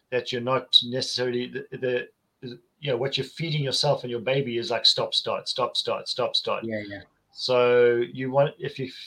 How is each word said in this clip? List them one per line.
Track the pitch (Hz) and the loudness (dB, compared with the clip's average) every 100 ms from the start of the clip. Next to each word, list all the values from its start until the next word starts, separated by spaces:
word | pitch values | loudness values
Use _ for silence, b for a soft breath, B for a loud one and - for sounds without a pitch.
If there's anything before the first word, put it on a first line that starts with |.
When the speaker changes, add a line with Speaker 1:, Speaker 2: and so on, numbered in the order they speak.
| b | b
Speaker 1:
that | 127 - | -4 -2
you're | 123 | -4
not | 120 131 127 - 120 | 0 -2 4 4 4
necessarily | 127 120 - 127 123 123 | -4 -4 -2 -2 -2 -4
the, | 127 135 123 | -8 -10 -6
the, | 127 123 - _ _ _ | -2 -2 -4 _ _ _
the, | 127 120 _ _ | -16 -16 _ _
you | 147 | -4
know, | 123 | -2
what | 139 - | -2 -2
you're | 127 | -6
feeding | - 160 151 | -6 -4 -2
yourself | 135 120 170 127 | 0 0 2 0
and | 123 | -2
your | 120 | -4
baby | 107 139 120 117 | 0 0 0 -2
is | 110 | -2
like | 113 - | 0 2
stop, | - 113 | 2 0
start, | - 117 95 - | -2 0 -4 -4
stop, | - 120 - | -2 -2 -2
start, | - 95 90 | -2 -4 -4
stop, | - 120 - | -2 0 0
start. | - 98 | -2 -4
Speaker 2:
Yeah, | 113 107 104 | -4 -6 -6
yeah. | 101 - _ _ | -12 -14 _ _
Speaker 1:
So | - - 123 123 123 120 120 120 | -8 2 4 6 8 6 6 0
you | 131 131 | -4 0
want, | 135 143 - | 4 2 0
if | 127 - | -8 -6
you're | 131 - | -8 -10